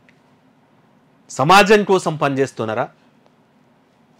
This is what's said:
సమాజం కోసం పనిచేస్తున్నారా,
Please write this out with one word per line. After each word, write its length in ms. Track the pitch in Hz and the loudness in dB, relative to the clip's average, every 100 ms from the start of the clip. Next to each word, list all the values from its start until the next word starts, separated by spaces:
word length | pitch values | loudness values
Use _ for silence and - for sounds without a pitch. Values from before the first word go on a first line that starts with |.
| _ _ _ _ _ _ _ _ _ _ _ _ - | _ _ _ _ _ _ _ _ _ _ _ _ -12
సమాజం 540 | - 143 190 196 214 | -4 2 4 4 2
కోసం 320 | 202 190 170 156 | 2 -2 -2 -4
పనిచేస్తున్నారా, 720 | 147 135 131 - 110 110 147 _ _ _ _ _ _ _ _ _ _ _ _ | -4 -2 -4 -6 -6 -6 -8 _ _ _ _ _ _ _ _ _ _ _ _